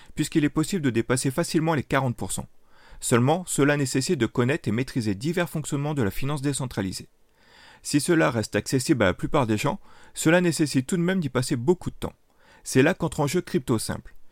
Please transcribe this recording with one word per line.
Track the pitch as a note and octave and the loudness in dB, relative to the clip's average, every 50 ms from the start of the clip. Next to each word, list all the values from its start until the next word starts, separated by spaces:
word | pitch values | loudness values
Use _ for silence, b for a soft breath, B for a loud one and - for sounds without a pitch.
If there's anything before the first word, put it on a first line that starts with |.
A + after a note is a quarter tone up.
| B B B | B B B
puisqu'il | - D3+ - - D#3+ D3 | -6 -4 0 2 2 2
est | D3 | 2
possible | - D#3+ D#3+ - - F#3+ | 2 0 -2 0 -2 0
de | C#3+ C3+ | 0 0
dépasser | A2 A2+ A2+ - A#2+ C3 - C#3+ | 0 0 0 2 0 0 0 0
facilement | B2+ - E3+ - - E3+ D3+ D#3+ E3 | 0 0 -2 0 0 0 2 2 0
les | C#3 A2 | 0 0
quarante | - C#3 C#3 C3+ B2+ A#2 - | 0 0 0 0 0 -2 -4
pour | G2+ F#2 - | -4 -6 -6
cent. | - - - - - b b b b b b b b | -6 -8 -10 -16 -20 b b b b b b b b
Seulement, | - - B2+ A#2 B2 C3+ D#3+ F#3 F3+ - | 0 2 4 4 6 4 4 2 0 -2
cela | - - C#3+ C#3+ D3 D3 | 0 2 4 4 4 2
nécessite | C#3 C3 - C3 C3 - F#3 C#3 | 0 0 0 -2 0 0 0 0
de | A#2 | 0
connaître | A2 - - A#2+ B2 D3 E3 - - | 0 2 0 2 2 0 -2 -2 -2
et | G#2 | -2
maîtriser | A#2 C3 - - C3+ A2 G#2+ G2+ | -2 -2 -2 -4 -2 -2 -2 -2
divers | F#2+ A2+ D#3 F3 F3+ F3 - | -2 -4 -4 -2 -2 -4 -4
fonctionnements | - D#3+ D3 - - C#3 C#3+ G3 G#3+ | -4 -6 -6 -4 -4 -4 -4 -2 -2
de | D#3+ A#2+ | 0 0
la | F#2+ | 0
finance | - - - C3+ D3 D3 | 0 -2 -2 -2 -4 -2
décentralisée. | C3 D3 C#3 - C#3 A#2+ - - G2 F#2+ - - - - _ _ _ B B B B B B B B B B B | -2 -4 -4 -4 -6 -6 -4 -4 -4 -4 -6 -8 -12 -16 _ _ _ B B B B B B B B B B B
Si | B - - D3 | B -2 -2 0
cela | - - F3 E3 D#3+ D#3 | 2 2 2 4 4 2
reste | B2+ A#2 G#2+ - - G#2 | 2 0 -2 0 -2 -2
accessible | G#2 - - C3+ B2+ - E3 A#2+ G#2+ | -2 0 -2 -2 2 2 2 4 4
à | |
la | F#2 F2+ | 2 2
plupart | - - C3 - D#3 C3 G#2+ | 0 -2 0 0 0 2 2
des | A2 G#2+ | 0 0
gens, | - C#3+ - - B B B B B B B | 0 -2 -4 -4 B B B B B B B
cela | - - D#3 E3 F3+ | -2 2 4 4 4
nécessite | F3+ F3 D3+ - D#3+ C#3 - C3+ B2+ | 4 2 2 0 0 0 0 -2 0
tout | - G3+ F3 | 0 -2 0
de | |
même | E3+ F3 F#3+ F#3+ | 0 0 0 -2
d'y | E3 C#3 | -2 -2
passer | - B2 B2+ - D3 | -2 -2 -2 -2 -2
beaucoup | B2 A#2 C#3+ F3+ - - - | 0 2 0 0 0 -2 -8
de | - | -8
temps. | - - D#2+ - _ _ _ b b b b b b b | -8 -10 -10 -10 _ _ _ b b b b b b b
C'est | - - C3+ C3 | 0 2 4 4
là | D#3 F#3 | 4 2
qu'entre | - - D#3+ - - | 0 -2 -4 -2 -2
en | D3 C#3+ | -2 0
jeu | C3+ F3+ | 0 -2
Crypto | E3+ - - F3 C3 - B2+ G#2+ | -2 -2 -2 -2 0 0 0 0
Simple. | - - F2+ - - - - - - b | -2 -4 -8 -8 -10 -14 -18 -18 -18 b